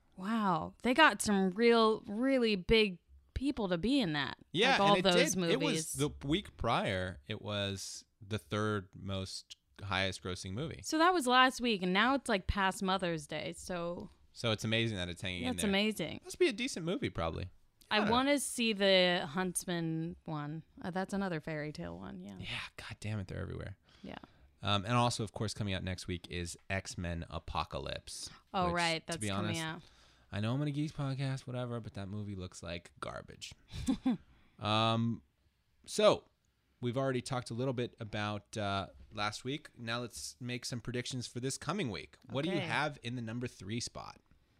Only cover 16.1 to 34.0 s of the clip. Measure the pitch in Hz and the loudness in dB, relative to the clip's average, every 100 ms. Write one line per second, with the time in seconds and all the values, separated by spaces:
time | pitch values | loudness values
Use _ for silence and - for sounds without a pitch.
16.1 | - 370 - 359 208 240 190 165 240 98 | -8 -12 0 0 2 -4 -4 -4 -2 -2
17.1 | - 82 87 87 - _ _ - 214 214 | -2 -2 -2 -6 -12 _ _ -2 2 4
18.1 | 240 269 285 - - 226 196 196 190 180 | 4 4 2 0 0 2 4 6 8 6
19.1 | 175 151 170 185 - - 170 165 160 165 | 4 0 -2 -2 -2 -4 -2 -2 -2 -4
20.1 | 180 - 151 147 160 - - 190 185 190 | -8 -8 -8 -6 -8 -12 -10 -6 -4 -2
21.1 | 196 196 160 160 151 151 151 170 170 196 | -2 -2 -4 -4 -6 -6 -8 -10 -10 -12
22.1 | 190 196 185 - 117 - - - 107 104 | -12 -12 -12 -8 -8 -8 -12 -14 -8 -4
23.1 | 107 92 85 90 87 85 95 _ - - | -4 -4 -6 -6 -6 -10 -12 _ -18 -16
24.1 | - - - - _ 98 101 98 123 120 | -14 -16 -20 -20 _ -2 0 2 4 4
25.1 | - 107 - 110 - 101 92 90 92 - | 2 -4 -4 -4 -2 -2 -2 -2 -4 -4
26.1 | 90 - 87 85 - - 95 - - 85 | -6 -6 -6 -6 -8 -6 -4 -4 -6 -4
27.1 | 85 - 85 - 82 73 71 69 - - | -4 -6 -8 -4 -4 -4 -4 -6 -8 -10
28.1 | - - - _ 196 180 170 170 160 - | -12 -12 -14 _ -2 0 2 0 -2 -4
29.1 | 170 104 196 - 165 160 160 - - - | -4 -2 0 0 -2 -4 -8 -12 -20 -20
30.1 | _ _ 95 110 131 147 143 151 - 135 | _ _ -4 -2 0 -2 -2 -4 -4 -4
31.1 | 135 135 131 - 123 123 120 107 - 95 | -2 -4 -4 -6 -6 -4 -6 -8 -8 -8
32.1 | 104 104 95 90 - 85 87 - - - | -6 -6 -6 -8 -10 -8 -8 -10 -12 -10
33.1 | 57 50 - - - _ - - 262 | -8 -12 -14 -16 -16 _ -4 -2 0